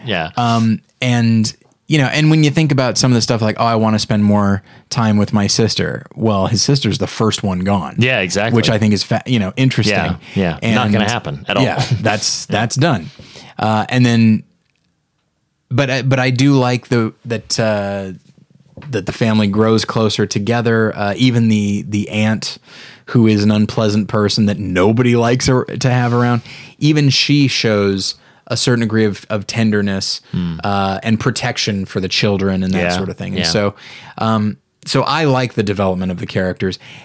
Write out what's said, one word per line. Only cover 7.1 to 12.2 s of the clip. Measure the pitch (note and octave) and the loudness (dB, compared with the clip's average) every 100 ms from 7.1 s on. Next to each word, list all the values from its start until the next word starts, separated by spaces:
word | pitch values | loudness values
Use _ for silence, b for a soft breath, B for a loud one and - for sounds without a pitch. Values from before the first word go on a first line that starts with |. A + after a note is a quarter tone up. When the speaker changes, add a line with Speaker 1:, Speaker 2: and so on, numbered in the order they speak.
| - A2 - | -2 -2 -2
Speaker 2:
one | G2+ F#2 | -2 -2
gone. | F#2+ G2+ C#2+ - | 0 -2 -2 -2
Speaker 1:
Yeah, | B2 B2+ | 0 0
exactly. | F#2 F2+ A2 A#2 | -2 -2 0 0
Speaker 2:
Which | A2 | 2
I | A2 | 2
think | G#2+ | 2
is | G2+ | 0
fa-, | - A2 - | 0 -4 -2
you | B2 | -2
know, | F#2+ A2+ | -2 0
interesting. | C3 B2+ G#2+ | 0 2 0
Speaker 1:
Yeah, | G2 D#2+ E2+ B | 0 -2 -4 B
yeah. | - F2+ D#2 A2+ | -2 -2 -2 -2
Not | A2+ A#2 | 0 2
Speaker 2:
And | |
Speaker 1:
gonna | G#2+ G#2 | 0 0
happen | A#2 - - - | -4 -6 -10 -4
at | G2+ | 0
all. | |
Speaker 2:
yeah, | B2+ F#2 B2+ | 0 0 -2
Speaker 1:
<laughs> | A2+ | -2
Speaker 2:
that's, | G#2+ G#2+ | 0 -2